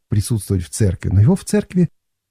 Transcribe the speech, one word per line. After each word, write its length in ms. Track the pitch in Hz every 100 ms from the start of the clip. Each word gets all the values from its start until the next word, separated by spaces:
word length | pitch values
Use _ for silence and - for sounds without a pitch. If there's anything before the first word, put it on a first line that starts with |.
| -
присутствовать 560 | 104 - 113 - 98
в 60 | 85
церкви, 400 | - 104 - -
но 120 | 92
его 140 | 110 190
в 100 | -
церкви, 440 | 208 202 180 170 _ _ _ _